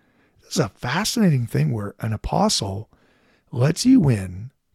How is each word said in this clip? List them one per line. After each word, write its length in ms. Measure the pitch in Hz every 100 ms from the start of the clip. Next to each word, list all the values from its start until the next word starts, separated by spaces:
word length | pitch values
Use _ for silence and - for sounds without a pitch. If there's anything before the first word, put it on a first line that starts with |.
| _ _ _ _
This 160 | _ -
is 20 |
a 100 | 110
fascinating 760 | - 120 147 220 - 202 139 117
thing 240 | 139 151
where 240 | 117 101 -
an 100 | 113
apostle 760 | 107 - - 208 - 101 98 110 _ _ _ _ _ _
lets 340 | - 135 170 247
you 240 | 262 147
in 420 | 110 92 90 117 _ _